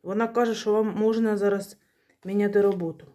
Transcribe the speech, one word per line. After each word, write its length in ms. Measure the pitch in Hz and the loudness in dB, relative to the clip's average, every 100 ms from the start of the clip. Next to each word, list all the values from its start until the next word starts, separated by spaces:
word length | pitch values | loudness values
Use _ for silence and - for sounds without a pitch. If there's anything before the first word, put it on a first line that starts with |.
Вона 240 | 175 202 226 | -4 -4 -2
каже, 280 | 233 240 214 | 0 -2 -2
що 180 | 214 | 0
вам 220 | 214 214 202 | 0 0 0
можна 420 | 220 226 220 208 | 0 2 0 0
зараз 400 | 202 202 196 - _ _ _ _ 180 | 0 0 -4 -18 _ _ _ _ -4
міняти 360 | 202 202 202 | 0 2 4
роботу. 440 | 202 185 165 - - | 2 0 -4 -8 -20